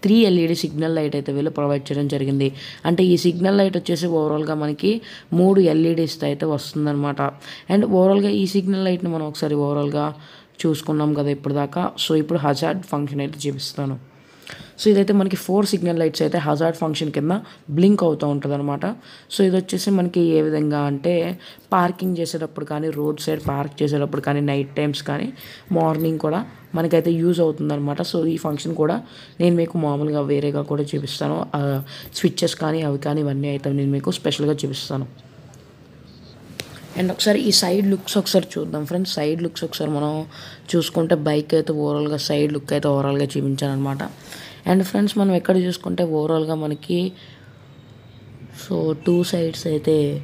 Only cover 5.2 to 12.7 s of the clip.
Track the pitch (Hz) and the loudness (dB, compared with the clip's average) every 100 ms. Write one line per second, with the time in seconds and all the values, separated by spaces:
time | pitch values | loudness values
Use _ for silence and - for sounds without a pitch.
5.2 | - 170 185 196 180 156 165 165 160 - | -4 4 6 6 6 6 4 2 0 -2
6.2 | 147 143 160 147 - 160 151 143 143 143 | -4 -2 -2 -2 -4 -4 -2 -2 -2 -2
7.2 | 143 139 - - - 196 220 190 185 196 | -4 -4 -18 -18 0 2 4 6 6 6
8.2 | 202 202 196 196 185 196 190 180 180 165 | 4 0 2 0 0 0 0 0 -2 -4
9.2 | 151 151 156 147 143 147 143 147 147 151 | -6 -4 -2 0 0 0 0 0 -2 -6
10.2 | - - - _ 165 151 - 156 151 151 | -18 -20 -20 _ 0 0 0 0 2 0
11.2 | 143 143 143 143 143 160 185 - - 160 | 0 -2 -2 -2 -2 -2 -4 -4 0 0
12.2 | 156 165 143 139 160 | 2 0 0 0 0